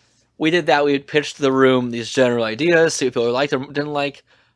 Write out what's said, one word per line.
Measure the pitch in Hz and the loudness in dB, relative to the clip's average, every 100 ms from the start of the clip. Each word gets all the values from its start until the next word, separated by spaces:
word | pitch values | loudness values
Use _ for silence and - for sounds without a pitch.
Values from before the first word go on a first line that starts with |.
| _ _ _ - | _ _ _ -4
we | 156 | 0
did | 175 156 | 0 2
that. | 147 | 2
We | 147 139 | 2 0
pitched | 139 151 143 - | 0 -2 -2 -2
the | 139 | 0
room | 131 131 127 123 | 4 4 4 0
these | 117 113 | -6 -6
general | - 127 120 | 0 2 2
ideas, | 113 113 165 170 165 - | -2 -2 0 2 2 0
see | 131 | -4
what | |
people | 127 117 | -2 -2
liked | 123 143 | 0 -2
or | 139 | -4
didn't | 143 143 147 | -6 -8 -6
like. | 147 143 - _ _ _ | -4 -6 -8 _ _ _